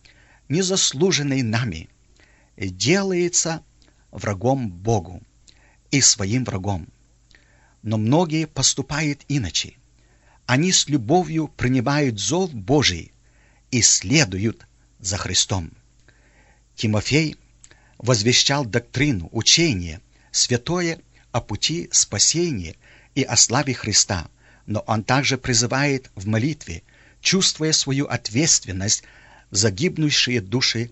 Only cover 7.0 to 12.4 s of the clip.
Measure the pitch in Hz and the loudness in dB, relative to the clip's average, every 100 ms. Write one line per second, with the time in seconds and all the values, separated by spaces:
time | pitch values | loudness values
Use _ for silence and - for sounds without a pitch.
7 | _ _ _ - _ _ _ _ 107 110 | _ _ _ -20 _ _ _ _ -4 -2
8 | 107 151 175 156 156 - 127 - - 147 | 2 2 2 -2 -4 -2 -2 -2 -4 -4
9 | 156 139 - 143 107 - - - _ _ | -2 -4 -4 -2 -2 -4 -8 -12 _ _
10 | _ _ _ _ - 127 180 180 - 143 | _ _ _ _ 0 2 4 2 2 -2
11 | 107 175 156 160 151 - 127 131 123 143 | 2 0 2 -4 -6 -4 0 0 2 2
12 | 143 104 104 165 | 0 -2 -2 0